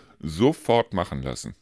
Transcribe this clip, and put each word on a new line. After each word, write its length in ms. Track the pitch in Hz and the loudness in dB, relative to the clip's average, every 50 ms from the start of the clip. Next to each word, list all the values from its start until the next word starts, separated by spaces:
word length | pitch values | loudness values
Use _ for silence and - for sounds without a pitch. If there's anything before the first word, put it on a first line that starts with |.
| - - _ - | -20 -20 _ -10
sofort 720 | - 80 78 87 117 143 160 - - - 117 117 - - 101 | -8 -6 0 4 4 4 4 2 0 2 2 2 2 0 -2
machen 300 | 90 85 - 76 67 65 | -4 -2 -2 -6 -6 -6
lassen. 320 | 65 60 - - 55 - _ | -6 -6 -8 -10 -12 -16 _